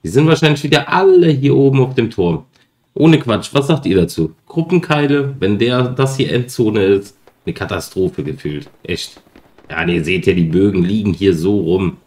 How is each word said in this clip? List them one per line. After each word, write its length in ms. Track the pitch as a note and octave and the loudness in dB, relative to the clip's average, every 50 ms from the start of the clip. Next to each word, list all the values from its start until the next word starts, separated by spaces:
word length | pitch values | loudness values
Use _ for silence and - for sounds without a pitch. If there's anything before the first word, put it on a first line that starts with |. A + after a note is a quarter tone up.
| _ | _
Die 40 | E2 | -2
sind 180 | F2 C3+ D3+ | 0 2 4
wahrscheinlich 360 | D#3+ D#3+ D3+ D#3+ D3+ D3 C#3+ | 4 2 2 2 0 0 0
wieder 260 | - C#3+ C#3 D3 - - | 0 0 0 0 0 0
alle 400 | - F3+ G3 F#3+ F#3 F3+ F3 E3 | -2 2 4 6 6 6 6 4
hier 260 | D3 C3 C3+ - - | 2 2 2 2 4
oben 240 | C3+ C#3 C#3 C3+ C3+ | 4 4 4 4 2
auf 140 | B2+ B2+ C3 | 0 0 0
dem 160 | - A2+ G#2+ | -2 -2 -2
Turm. 340 | - - F#2 F2 E2 D2 - _ _ _ _ _ _ _ _ _ _ | -2 -2 -2 -2 -2 -4 -6 _ _ _ _ _ _ _ _ _ _
Ohne 240 | - C#3+ D#3+ D#3+ C#3 | 2 4 4 4 4
Quatsch, 320 | - B2 G#2+ G2+ - - | 2 0 -2 -4 -4 -2
was 160 | - C#3+ C#3 - | -2 -2 0 0
sagt 180 | D#3+ C3+ - | -2 -2 0
ihr 100 | - F#2+ | 0 2
dazu? 380 | F#2+ E2+ E2 - - D#2+ D#2 - _ _ | 2 0 0 -2 -4 -4 -4 -4 _ _
Gruppenkeile, 880 | _ - E3 D#3+ E3+ F#3 F3 E3+ - D3+ D3 D3 C#3 C#3+ C#3+ C#3 C#3 - - | _ -6 -6 -2 0 0 0 0 0 -2 0 2 0 0 0 0 -4 -4 -4
wenn 200 | - G2 G#2 G2+ | -2 -2 0 0
der, 260 | A#2 A#2+ B2 B2+ B2+ B2 | 0 0 0 0 -2 -2
das 280 | B2+ - C3+ C3+ - | 0 -2 -2 -2 0
hier 160 | - B2 - | -2 -4 -2
Endzone 500 | D#2+ A#2+ B2 - - - A#2 G#2+ G#2+ A2 F#2+ | -2 -4 -4 -4 -4 -2 -2 0 2 2 2
ist, 320 | F#2+ G2+ G2 G2 - _ _ _ - _ _ _ | 2 2 0 0 -8 _ _ _ -20 _ _ _
eine 100 | - E2+ | -10 -8
Katastrophe 680 | - G2 - G2+ F2+ - - - F#2+ F#2+ F2+ - - | -8 -8 -6 -6 -8 -8 -8 -4 -4 -4 -2 -4 -6
gefühlt. 480 | D2 D2+ D2 C#2 - D2+ D2+ D2 C#2+ - _ _ | -8 -8 -10 -8 -8 -8 -8 -8 -12 -16 _ _
Echt. 380 | _ - F2+ - - - - - _ _ _ - _ _ _ _ _ - | _ -10 -8 -8 -8 -14 -16 -20 _ _ _ -20 _ _ _ _ _ -10
Ja, 120 | D#2 E2 | -6 -4
und 60 | E2 F2 | -2 -2
ihr 160 | F2 E2+ D#2+ | -2 -2 -2
seht 220 | E2 F#2 F2+ E2 | -2 -2 0 0
ja, 80 | G2 F#2 | 0 2
die 100 | F2+ E2+ | 2 0
Bögen 380 | D#2+ D#2 F2+ G2 G2+ G2 F#2 | 0 2 0 0 0 0 0
liegen 300 | F2 F2+ G2+ A2 G2+ G2+ | -2 0 -2 -2 -2 -2
hier 220 | E2+ D#2+ G2 G2 F2 | -4 0 0 0 0
so 240 | D#2 D#2+ F#2+ G#2 G#2 | 2 0 0 0 0
rum. 360 | F2 D#2+ F2+ F#2+ G2 E2+ - - _ | 0 0 -2 0 -2 -4 -6 -8 _